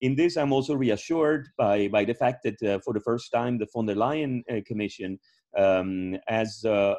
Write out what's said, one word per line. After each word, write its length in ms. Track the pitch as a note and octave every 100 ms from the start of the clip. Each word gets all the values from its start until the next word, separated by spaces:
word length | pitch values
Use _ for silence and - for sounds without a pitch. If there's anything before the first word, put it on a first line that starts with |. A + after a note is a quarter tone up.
in 160 | C3 C#3
this, 200 | E3+ E3+
I'm 160 | C#3+
also 220 | C3+ C3+
reassured 760 | C#3+ B2+ G#2 - E3 D3+ D3+ C3 -
by, 320 | A2+ G#2 G2+
by 160 | G#2
the 100 | G#2
fact 280 | A#2 B2 B2+
that, 200 | A#2+ G#2+
uh, 180 | G#2+ G2
for 80 | -
the 80 | G#2+
first 300 | G#2+ A#2 -
time, 260 | A#2 A#2+ A#2+
the 100 | G#2+
von 140 | A#2 A2
der 80 |
Leyen, 480 | G2+ A#2+ D#3 D3 B2+ A2+
uh, 100 | A#2 G2+
Commission, 520 | G#2+ G#2 - F#2+ F#2+ _ _ _ -
um, 600 | G2 F#2+ F#2 F#2 F#2 F#2+ -
has, 360 | A2 A2 G#2+
uh, 300 | A2+ G#2 G2+